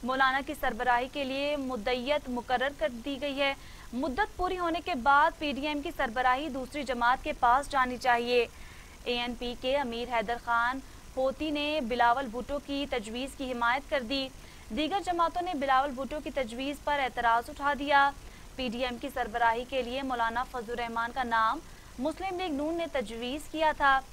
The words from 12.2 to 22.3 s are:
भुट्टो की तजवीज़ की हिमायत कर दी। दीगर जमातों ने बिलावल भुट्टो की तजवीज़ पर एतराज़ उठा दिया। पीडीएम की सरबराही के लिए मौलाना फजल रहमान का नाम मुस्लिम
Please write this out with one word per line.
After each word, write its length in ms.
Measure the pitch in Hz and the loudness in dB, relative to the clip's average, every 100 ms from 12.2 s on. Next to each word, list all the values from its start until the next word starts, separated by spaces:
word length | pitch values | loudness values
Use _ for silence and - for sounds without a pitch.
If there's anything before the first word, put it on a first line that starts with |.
| 269 | 0
भुट्टो 300 | 233 240 285 | -6 -4 -6
की 260 | - 277 285 | -4 -4 -2
तजवीज़ 500 | 254 208 233 269 - | -4 -4 -6 -6 -6
की 80 | 262 | -6
हिमायत 380 | 240 233 262 277 | 0 2 0 0
कर 140 | 294 | -4
दी। 260 | 226 277 262 - - - - | -2 -2 -4 -8 -18 -18 -8
दीगर 300 | 220 302 392 | -2 0 0
जमातों 400 | 359 349 330 359 | 0 2 2 2
ने 120 | 359 | -4
बिलावल 380 | 320 277 262 285 | -2 4 4 4
भुट्टो 280 | 254 269 302 | -2 -6 -6
की 120 | 294 | -4
तजवीज़ 460 | - 247 233 269 277 - | -4 -4 -4 -4 -4 -2
पर 140 | 285 | 0
एतराज़ 520 | 262 247 233 233 240 | 0 2 4 4 2
उठा 220 | 294 285 | -2 -2
दिया। 360 | 277 285 285 277 277 - - - - | 0 4 6 6 0 -14 -16 -16 -6
पीडीएम 400 | 254 233 254 240 | -4 -2 -4 -4
की 120 | 277 | -6
सरबराही 540 | 254 240 226 233 226 247 | -4 -2 2 4 2 0
के 160 | 262 | -2
लिए 200 | 233 254 | -2 -2
मौलाना 420 | 269 247 226 233 | -2 0 0 0
फजल 320 | 254 254 220 240 | -4 -6 -6 -4
रहमान 360 | 233 233 233 | -4 -2 -2
का 120 | 254 | -2
नाम 380 | 247 226 220 269 - - - - | 2 4 4 2 -6 -16 -16 -4
मुस्लिम 400 | 269 311 381 | -2 -2 -4